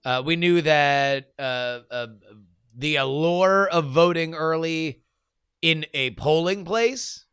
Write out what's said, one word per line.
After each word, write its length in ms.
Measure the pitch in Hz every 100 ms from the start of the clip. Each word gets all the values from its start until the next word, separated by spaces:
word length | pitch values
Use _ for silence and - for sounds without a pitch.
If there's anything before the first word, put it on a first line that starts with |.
| 131
Uh, 180 | 127
we 140 | 135 170
knew 240 | 175 175
that, 720 | 156 151 143 139 139 139 135 -
uh, 420 | 135 127 123 123 120
uh, 160 | 123 117 107 95 107 95 _ _
the 220 | 117 147 147
allure 720 | 135 143 160 175 185 196 196
of 200 | 170 147
voting 460 | 135 175 170 165
early 680 | 165 160 160 165 160 160 - _ _ _ _ _ _
in 240 | 165 160 151
a 180 | 143 127
polling 520 | 110 139 156 170 202
place 640 | 170 220 233 262 - - _